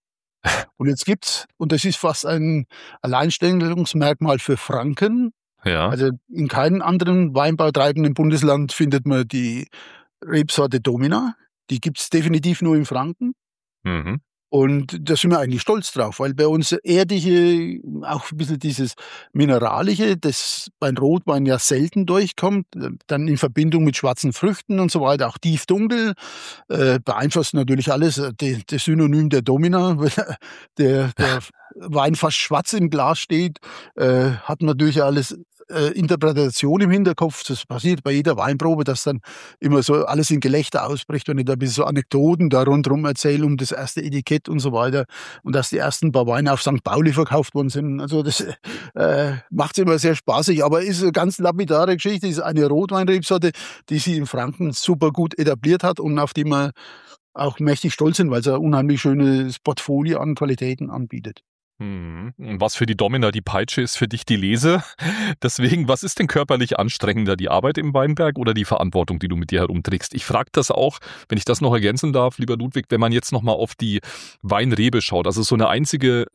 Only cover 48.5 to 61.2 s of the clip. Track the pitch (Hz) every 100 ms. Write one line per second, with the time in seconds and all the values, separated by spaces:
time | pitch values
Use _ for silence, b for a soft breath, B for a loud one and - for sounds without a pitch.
48.5 | - B 247 B - 165 143 147 135 -
49.5 | - 143 - 185 160 165 156 - 117 151
50.5 | 160 147 160 190 175 185 156 180 - 175
51.5 | 175 180 156 185 175 196 208 196 156 160
52.5 | 156 147 147 190 190 185 190 160 185 170
53.5 | B B B - 151 175 160 143 127 123
54.5 | - 170 123 - 165 156 147 165 - 151
55.5 | 131 131 175 180 175 156 151 147 - 147
56.5 | 143 143 B B B B B _ - 143
57.5 | - 151 143 170 - 156 175 170 120 120
58.5 | 135 156 147 143 143 143 139 139 135 131
59.5 | 127 - 139 - 139 156 170 147 147 147
60.5 | 127 131 127 139 120 120 123